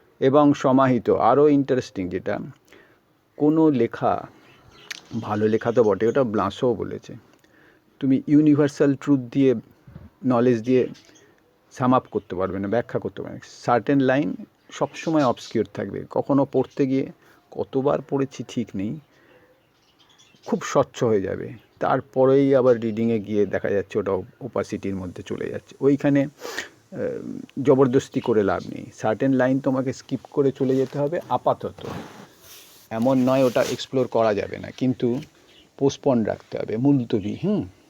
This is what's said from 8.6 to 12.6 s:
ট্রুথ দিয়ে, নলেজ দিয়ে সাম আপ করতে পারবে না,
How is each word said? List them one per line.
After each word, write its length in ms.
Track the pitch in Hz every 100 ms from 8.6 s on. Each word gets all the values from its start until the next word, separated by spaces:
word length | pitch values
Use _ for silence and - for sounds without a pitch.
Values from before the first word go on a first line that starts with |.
| 143 - 143 135
ট্রুথ 240 | - 139
দিয়ে, 360 | 120 135 135 113 - _ - - - _ 127
নলেজ 360 | 123 123 117
দিয়ে 260 | 113 127 - - _ _ _ _ _ _ _
সাম 220 | - 127
আপ 100 | 127 -
করতে 240 | 104 - 90
পারবে 240 | 92
না, 80 | 95